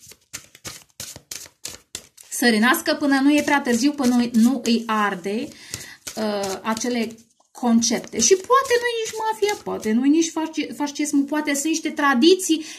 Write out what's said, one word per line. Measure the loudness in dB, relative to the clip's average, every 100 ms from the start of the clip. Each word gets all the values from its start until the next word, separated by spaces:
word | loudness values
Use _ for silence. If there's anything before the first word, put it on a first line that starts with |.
| -20 -20 _ -20 -18 _ -18 -18 _ _ -18 -18 _ -16 -16 _ -16 -16 _ -18 -16 _ -12
Să | 0 2
renască | 4 2 2 -2
până | -2 0 2
nu | 4
e | 2
prea | 2 0
târziu, | 0 0 0
până | 0 2
nu, | 2 2
nu | 4 4 2
îi | 0 -2 0
arde, | 0 0 -2 -6 -6 -8 -14 -16 -16 -16 -18 -12 -6
uh, | -4 -2 -4 -6
acele | -6 -4 -4 -4 -4 -8 _ _ _
concepte. | -4 2 2 2 -2 -4 -2
Și | 2
poate | 2 4 2 4 0
nu-i | 0 -4
nici | -6 -4
mafia, | -4 -2 -2 -2
poate | -6 -6 0
nu-i | 2 4
nici | 4 2
fasci-, | -2 -4 -6 -8
fascismul, | -6 -8 -4 0 0
poate | 0 -2 -2
sunt | -2
niște | -2 -2 -4
tradiții | 0 2 6 6 6 2 -2 -2